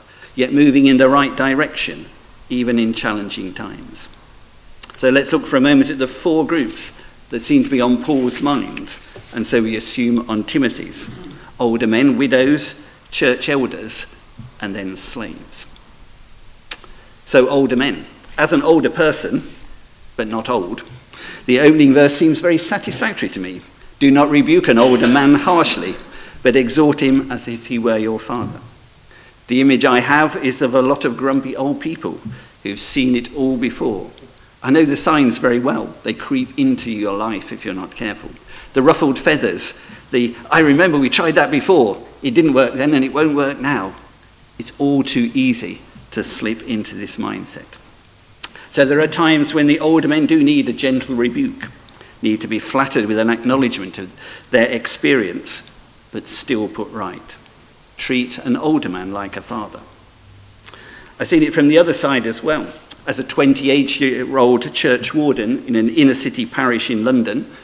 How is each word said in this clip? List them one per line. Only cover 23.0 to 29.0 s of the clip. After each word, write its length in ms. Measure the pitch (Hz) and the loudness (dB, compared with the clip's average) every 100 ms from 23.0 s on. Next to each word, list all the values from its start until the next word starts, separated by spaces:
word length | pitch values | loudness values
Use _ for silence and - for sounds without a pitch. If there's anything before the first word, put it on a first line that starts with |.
| 220 202 92 | -6 -4 -8
to 100 | 101 | -8
me. 220 | 92 90 - - - - | -10 -12 -18 -20 -16 0
"Do 100 | 139 | 4
not 200 | 139 147 | 6 4
rebuke 380 | 143 139 175 165 | 4 4 2 4
an 100 | 117 | 4
older 300 | 127 120 117 | 6 6 4
man 260 | 139 139 | 4 4
harshly, 640 | 143 - 170 147 - 90 - - - - - | 4 4 2 2 0 -6 -10 -14 -20 -20 -2
but 120 | 131 127 | 2 2
exhort 460 | 120 151 151 143 | 2 2 2 2
him 300 | 135 135 131 | 2 2 0
as 160 | 120 - | -8 -8
if 180 | 113 117 | -10 -6
he 120 | 120 | -4
were 200 | 113 110 | 0 0
your 220 | 110 110 | -2 -6
father." 400 | - 120 - - - - - - | -6 -8 -8 -12 -18 -20 -20 -20